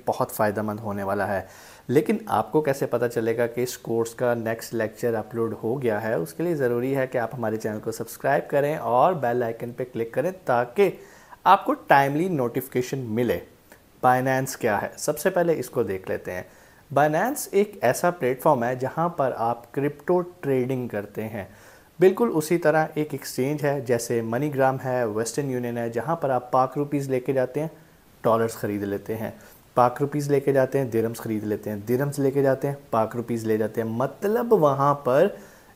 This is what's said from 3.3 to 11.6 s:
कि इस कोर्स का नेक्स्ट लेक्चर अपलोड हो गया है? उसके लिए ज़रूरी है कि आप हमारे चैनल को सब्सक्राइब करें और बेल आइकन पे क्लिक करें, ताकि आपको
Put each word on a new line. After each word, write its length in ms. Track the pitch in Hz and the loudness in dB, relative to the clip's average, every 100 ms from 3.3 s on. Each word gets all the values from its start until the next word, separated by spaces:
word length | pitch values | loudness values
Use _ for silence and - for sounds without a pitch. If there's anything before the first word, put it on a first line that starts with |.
| 113 120 | 0 -2
कि 160 | 120 | -2
इस 140 | 123 - | -4 -6
कोर्स 380 | - 113 113 | -4 -2 -2
का 200 | - 123 | -2 0
नेक्स्ट 400 | 117 110 113 - | 0 -2 -6 -6
लेक्चर 400 | 117 110 - 120 | -4 -4 -2 -2
अपलोड 400 | 113 104 117 113 | -2 -4 -4 -4
हो 220 | 104 110 139 | -2 -4 -2
गया 220 | 123 104 | 0 0
है? 200 | 110 131 | 0 -2
उसके 240 | 165 - | -4 -4
लिए 120 | 170 | -4
ज़रूरी 380 | 156 127 120 131 | 0 0 0 0
है 140 | 139 131 | -2 0
कि 120 | 131 | -2
आप 120 | 113 | -4
हमारे 220 | 131 113 110 | -2 -4 -2
चैनल 220 | 110 107 | -4 -6
को 140 | 113 | -6
सब्सक्राइब 540 | 110 113 - 135 147 - | -8 -10 -4 0 0 0
करें 280 | 147 143 160 | 0 0 -2
और 360 | 117 120 160 | 0 4 4
बेल 280 | 170 123 123 | 4 0 0
आइकन 280 | 117 117 120 | -2 -4 -10
पे 120 | 120 | -8
क्लिक 300 | 127 110 113 | -8 -4 -4
करें, 180 | - 170 | -2 -4
ताकि 680 | 190 - 120 123 - - 359 - - - - - | -4 0 0 0 2 2 2 -16 -20 -20 -2 4
आपको 260 | 196 | 4